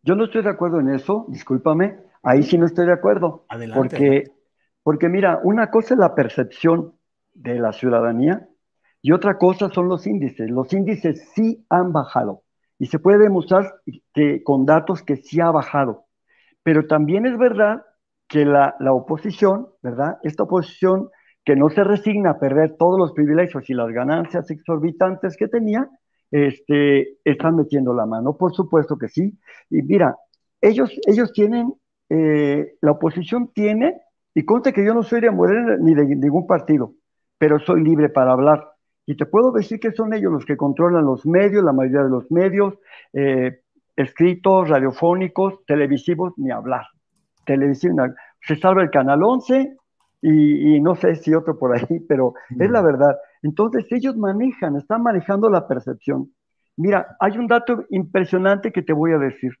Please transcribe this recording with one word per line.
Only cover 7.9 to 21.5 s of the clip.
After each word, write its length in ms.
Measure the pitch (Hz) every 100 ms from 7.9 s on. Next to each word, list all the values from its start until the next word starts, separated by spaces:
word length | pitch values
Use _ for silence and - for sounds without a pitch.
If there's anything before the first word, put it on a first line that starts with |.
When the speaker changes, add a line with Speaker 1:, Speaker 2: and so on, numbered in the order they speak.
| 117 117 117 147 180 - _ _ _ _ _
Speaker 1:
y 120 | 135
otra 260 | 175 202 190
cosa 300 | 180 185 196
son 200 | 185 180
los 200 | 180 202
índices. 420 | 208 139 - 113
Los 220 | 123 131
índices 580 | 196 190 208 170 151 - -
sí 280 | 226 226 _
han 240 | 175 180
bajado 500 | 151 147 127 107 95 _ _ _ _
y 60 | 131
se 120 | 156
puede 200 | 185 202
demostrar 580 | 208 185 - 185 190 - - - _
que, 300 | - 147 139
con 240 | - 139 135
datos 380 | 156 160 180
que 140 | - 135
sí 220 | - 165
ha 120 | 170
bajado. 540 | 156 131 143 131 104 _ _ _ _ _ _
Pero 240 | - 156 156
también 360 | 156 151 190
es 140 | 247 240
verdad 460 | 247 208 208 226 _ _ _ _ _
que 180 | 151
la, 300 | 143 143 139 -
la 120 | 131
oposición, 760 | 127 127 156 208 170 202 202 254 _
¿verdad? 340 | 127 120 147 175
Esta 180 | 151 156
oposición 680 | 185 180 156 - 185 190 - _ _ _
que 100 | -